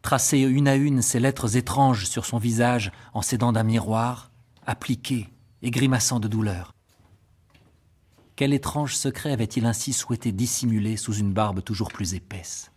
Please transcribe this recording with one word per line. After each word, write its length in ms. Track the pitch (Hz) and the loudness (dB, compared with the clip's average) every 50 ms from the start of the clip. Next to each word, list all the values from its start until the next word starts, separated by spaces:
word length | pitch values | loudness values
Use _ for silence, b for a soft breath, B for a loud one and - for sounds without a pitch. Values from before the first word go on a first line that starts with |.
tracer 380 | - - 143 131 - - 151 139 | 0 0 0 2 2 2 4 4
une 280 | 131 135 127 143 143 | 4 4 4 4 4
à 80 | 139 135 | 4 4
une 260 | 135 143 147 139 127 | 4 4 2 2 2
ces 200 | 113 - - 120 | 2 2 2 2
lettres 340 | 120 139 135 - - 113 104 | 2 2 2 0 -2 0 0
étranges 520 | 123 117 - - 139 139 131 127 104 95 | 0 0 0 2 4 4 4 4 2 -2
sur 180 | - - 120 - | -4 -4 -4 -4
son 140 | - - 107 | -2 -4 0
visage 520 | 104 120 113 113 120 120 123 120 104 98 B B B B B | 0 0 2 4 4 4 2 0 -2 -4 B B B B B
en 80 | 110 | -4
s'aidant 320 | 104 - 135 110 120 120 113 | -2 -2 0 2 2 2 2
d'un 100 | 110 110 | 2 2
miroir, 680 | 110 113 113 98 104 110 113 117 120 123 117 - - _ - _ _ _ _ - | 2 2 0 0 0 -2 0 0 -2 -4 -8 -14 -20 _ -20 _ _ _ _ -8
appliqué 640 | - 101 - - - 127 - - - 135 120 98 - - _ _ _ _ _ | -8 -8 -6 -2 -4 -4 -4 -2 -4 -4 -4 -4 -8 -16 _ _ _ _ _
et 100 | - 123 | -6 -4
grimaçant 480 | 117 127 139 131 131 117 - - 131 120 | 0 0 2 2 2 2 0 0 0 0
de 80 | 110 | -2
douleur. 460 | 107 107 110 110 104 92 87 85 - - _ _ _ _ _ _ _ - _ _ _ _ _ _ _ _ _ _ _ _ _ _ _ _ _ _ _ _ _ _ _ _ | 0 -2 0 0 -2 -2 -4 -8 -12 -20 _ _ _ _ _ _ _ -20 _ _ _ _ _ _ _ _ _ _ _ _ _ _ _ _ _ _ _ _ _ _ _ _
Quel 160 | - 143 139 | 0 2 2
étrange 460 | 143 135 139 - - 147 147 - - | 2 2 0 -2 -4 -2 -4 -2 -4
secret 340 | - - 139 - - - 151 | -2 -2 -4 -4 -4 -4 -4
avait-il 340 | 139 110 117 107 - 127 113 | -2 0 -2 -2 0 0 0
ainsi 280 | 117 110 - - 139 127 | 0 0 0 -4 -4 -4
souhaité 400 | - - - 123 110 - 120 98 | -4 -2 -4 -4 -2 -2 -4 0
dissimuler 640 | 95 120 120 - - 131 120 113 107 101 110 113 | 0 -2 -2 -2 -2 0 0 2 2 0 0 -2
sous 160 | 104 - - 104 | -4 -4 -4 -2
une 180 | 104 104 101 | 0 0 0
barbe 320 | 95 110 107 104 95 95 - | 2 2 0 0 -2 -4 -4
toujours 240 | - 107 92 110 | -6 -4 -4 -4
plus 280 | - - - 101 85 95 | -6 -6 -8 -6 -6 -6
épaisse ? 580 | 90 - - 101 92 85 - - - - - _ | -8 -8 -10 -14 -12 -12 -12 -14 -14 -16 -18 _